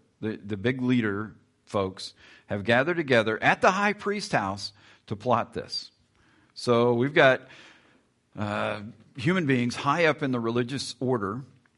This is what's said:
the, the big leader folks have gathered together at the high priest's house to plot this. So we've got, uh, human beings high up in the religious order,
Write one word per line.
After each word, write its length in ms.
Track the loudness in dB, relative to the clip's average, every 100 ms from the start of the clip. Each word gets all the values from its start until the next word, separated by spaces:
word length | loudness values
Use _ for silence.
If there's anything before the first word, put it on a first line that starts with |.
| _ _
the, 160 | -8 -8
the 200 | -8 -4
big 240 | -2 -2
leader 520 | 0 0 0 -2 -8 -14 _ _ -6
folks 480 | -4 -2 -6 -16 -18 -20 -20 -8
have 160 | -4
gathered 340 | 2 2 2 -2
together 440 | 2 4 4 2
at 200 | 2 2
the 100 | 2
high 220 | 2 0
priest's 400 | -2 -4 -6 -2
house 400 | -2 -2 -6 -10 -18 -20 -20 -12
to 80 | -6
plot 380 | 0 0 0
this. 360 | -8 -10 -10 -12 _ _ _ _ _ _
So 400 | -6 2 4 4
we've 200 | 2 2
got, 280 | 6 6 6 -2 -20 -20 -20 _ _ _ _ _ -8
uh, 440 | -6 -4 -4 -6 -10 -18 _ -6
human 280 | -2 0 2
beings 300 | 0 0 -2
high 300 | -2 2 2
up 160 | 2
in 100 | -2
the 80 | -2
religious 560 | -2 -2 -2 -6 -10 -6
order, 440 | -2 -2 -2 -6 -12 _ _